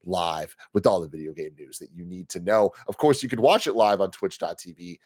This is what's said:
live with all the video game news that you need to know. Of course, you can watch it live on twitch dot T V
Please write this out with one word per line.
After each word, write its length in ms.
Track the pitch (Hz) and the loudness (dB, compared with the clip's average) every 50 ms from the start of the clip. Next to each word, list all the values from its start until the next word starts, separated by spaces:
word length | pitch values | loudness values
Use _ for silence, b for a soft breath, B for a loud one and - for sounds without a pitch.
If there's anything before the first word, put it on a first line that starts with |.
| - | -8
live 520 | 90 92 90 85 85 80 78 78 - - B B B B | -4 -2 -2 0 -2 -2 -4 -6 -10 -14 B B B B
with 140 | 104 - | 2 4
all 140 | 123 101 90 | 4 4 4
the 80 | 82 76 | 0 -4
video 240 | 73 78 78 78 76 | -10 -10 -12 -10 -10
game 220 | 80 78 78 76 73 | -10 -12 -12 -12 -18
news 200 | 73 67 - - | -20 -18 -18 -18
that 100 | - - 82 | -18 -18 -16
you 120 | 87 87 | -16 -14
need 240 | 87 90 92 87 - | -14 -12 -14 -14 -12
to 100 | - 90 | -12 -8
know. 300 | 87 98 107 110 104 98 B B B | -2 0 2 4 4 2 B B B
Of 100 | - 101 | -10 -6
course, 260 | - - 151 135 - 135 | 2 4 4 4 2 0
you 60 | 117 | -6
can 140 | - 113 113 | -4 2 4
watch 240 | 147 196 220 - | 4 4 4 2
it 80 | 151 117 | 0 2
live 260 | 113 107 104 101 92 | 4 4 4 4 4
on 100 | 95 92 | 0 -2
twitch 280 | - - 101 92 - - | -2 -4 -6 -6 -4 -4
dot 180 | 92 82 82 | -8 -8 -8
T 160 | - - 90 82 | -10 -14 -18 -18
V 280 | 87 90 87 85 - _ | _ -16 -16 -16 -16 _